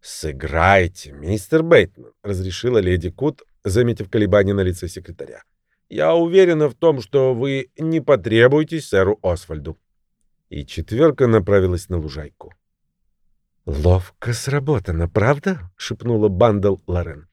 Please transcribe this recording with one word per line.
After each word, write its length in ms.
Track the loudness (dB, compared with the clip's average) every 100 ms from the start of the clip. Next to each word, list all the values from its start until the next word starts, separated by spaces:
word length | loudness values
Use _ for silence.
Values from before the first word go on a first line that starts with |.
"Сыграйте, 1080 | -18 -12 -10 -10 -6 0 4 4 2 -6 -20
мистер 540 | -14 -6 -6 0 0
Бейтман", 480 | 6 4 4 _ -20 _
разрешила 560 | -8 -6 -6 -6 0 2
леди 320 | 2 0 -2
Кут, 320 | -4 -6 -6 _ _
заметив 440 | -4 0 0 -2 -4
колебания 460 | -2 2 4 2
на 60 | 0
лице 260 | -2 -4 -10
секретаря. 560 | -14 -18 -18 -18 -18 _ _ _ _ _
"Я 240 | -2 0
уверена 540 | 2 4 4 4 4 0
в 60 |
том, 260 | 0 0 0
что 320 | -2 0 0
вы 380 | 0 -4 -6 -8 -8
не 240 | -4 -4
потребуетесь 840 | 0 0 2 4 4 4 0 -6 -2
сэру 300 | 0 2 0
Освальду". 560 | -2 -4 -6 -14 -12 -16 _ _ _ _ _ _ _
И 160 | -14 -12
четверка 600 | -12 -8 2 2 2 2
направилась 600 | 2 2 2 2 -2 -6
на 80 | -8
лужайку. 560 | -8 -12 -16 _ -20 _ _ _ _ _ _ _ _ _ _ _
"Ловко 720 | -10 -2 2 2 0 _ -8
сработано, 720 | -8 -4 -4 -2 -4 -2 -4 -2
правда?" 640 | 0 0 0 -2 -6 -10 _
шепнула 520 | -12 -8 -4 0 0
Бандл 480 | 4 2 4 0 -2 -4
Лорен. 420 | -6 -6 -12 -20